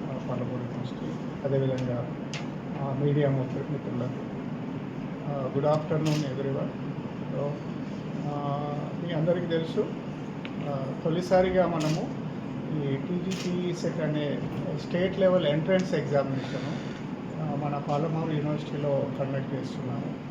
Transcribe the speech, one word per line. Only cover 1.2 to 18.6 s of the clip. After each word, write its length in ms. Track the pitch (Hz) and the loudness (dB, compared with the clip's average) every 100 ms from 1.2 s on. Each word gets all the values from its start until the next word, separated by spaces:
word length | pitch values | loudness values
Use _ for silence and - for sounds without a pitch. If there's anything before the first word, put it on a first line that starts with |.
| - - - | -6 -4 2
అదేవిధంగా, 720 | 135 135 127 123 120 120 - - - - - - 147 | 2 4 0 0 -2 -2 -6 -6 -6 -6 -6 -6 -4
ఆ, 220 | 139 131 | -2 2
మీడియా 260 | 147 143 139 | 4 6 4
మిత్రు-, 420 | 135 123 131 131 | 4 0 -2 -2
మిత్రులకు, 680 | 147 - 123 123 - - - - - - - - - - - - | -4 -2 -2 -2 -4 -6 -6 -6 -4 -4 -6 -6 -6 -6 -6 -4
ఆ, 200 | 143 127 139 | -2 0 2
good 120 | 147 | 4
afternoon 580 | 156 - 156 156 151 143 | 4 2 2 2 2 0
everyone. 380 | 131 135 135 92 - - - - - - 139 | -2 -2 0 -2 -4 -4 -4 -6 -6 -4 -2
So, 160 | 143 151 - - - - - - 147 | -2 -4 -4 -6 -6 -6 -4 -4 -2
ఆ, 640 | 143 143 143 147 147 147 - 170 | -2 0 0 0 -2 -2 -4 -2
మీ 60 | |
అందరికీ 320 | 165 165 175 170 | 2 4 4 4
తెలుసు, 400 | 165 160 - - - - - - - - | 0 2 0 0 -2 -6 -6 -6 -6 -6
ఆ, 500 | - 147 139 135 127 | -4 -2 -2 -2 -2
తొలిసారిగా 640 | 170 165 180 185 185 185 175 | 0 0 6 6 8 6 4
మనము 420 | 165 151 165 226 - - - - - 143 151 139 | 4 2 2 0 -4 -4 -6 -6 -6 -2 -2 0
ఈ 100 | 135 | 0
టీజీపీఈ 800 | - 180 180 185 185 175 180 | 0 0 0 -2 0 0 0
సెట్ 280 | 160 175 160 | 0 -2 0
అనే 380 | 151 151 147 135 - - - - - | 0 2 0 0 -2 -2 -2 -4 -2
స్టేట్ 320 | 175 180 - | 2 2 4
లెవెల్ 280 | 190 180 156 | 6 6 6
ఎంట్రన్స్ 460 | 151 156 185 180 | 4 4 4 4
ఎగ్జామినేషన్, 1040 | 160 139 139 135 131 123 131 131 - - - - - - - | 0 4 2 2 0 -2 -2 -2 -4 -4 -6 -6 -6 -6 -4
ఆ, 160 | 151 147 | -2 0
మన 260 | 147 143 143 | 0 -2 0
పాలమూరు 420 | 147 160 160 165 | 2 2 0 2
యూనివర్సిటీలో 720 | 151 147 147 | 0 2 0